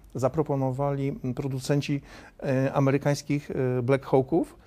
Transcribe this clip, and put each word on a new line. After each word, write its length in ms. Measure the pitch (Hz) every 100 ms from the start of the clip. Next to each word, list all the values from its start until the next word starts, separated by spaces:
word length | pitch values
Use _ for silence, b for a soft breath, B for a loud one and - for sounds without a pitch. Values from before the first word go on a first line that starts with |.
| - 120
zaproponowali, 920 | 127 160 147 139 131 127 143 139 139 -
mm, 100 | 127
producenci, 680 | 120 139 131 - 143 143 143 B B B -
e, 300 | 143 131 135
amerykańskich, 760 | 147 135 139 147 143 - 143 -
e, 300 | - 127 127
Black 240 | 120 135 -
Hawków, 500 | 139 131 165 302 -